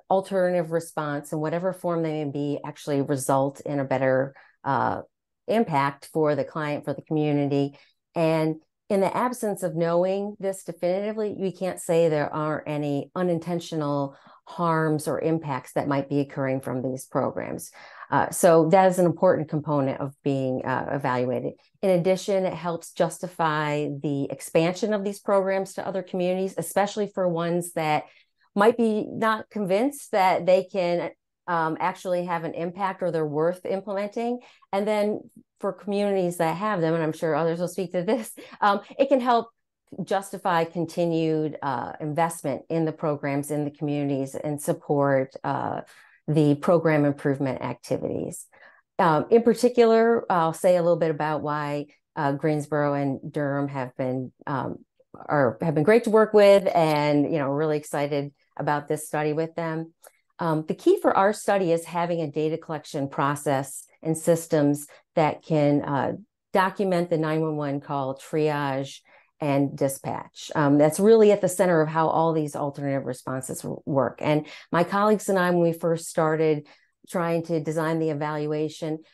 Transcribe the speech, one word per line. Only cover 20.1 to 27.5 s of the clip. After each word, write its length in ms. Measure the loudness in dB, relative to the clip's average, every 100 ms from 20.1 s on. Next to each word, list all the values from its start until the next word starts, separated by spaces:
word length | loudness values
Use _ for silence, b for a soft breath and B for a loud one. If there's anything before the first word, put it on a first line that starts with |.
| -4
being, 400 | -2 0 0 -2 -2
uh, 200 | -2 -2
evaluated. 640 | -4 -2 0 0 -2 -4 -10 b _
In 100 | 2
addition, 540 | 2 4 0 0 0
it 80 | 0
helps 400 | -4 -6 -6 -10
justify 960 | -2 -2 -2 -10 -2 0 0 0 -2 -2 -4
the 260 | -4 -2 -4
expansion 600 | -6 -2 2 2 0 -2
of 100 | -2
these 160 | -4 -6
programs 540 | 0 2 2 -2 -4
to 120 | -8 -8
other 160 | -6
communities, 520 | -6 -2 0 0 -2 -4
especially 480 | -4 -2 -2 -2 -6
for 200 | -2 -2
ones 460 | 0 0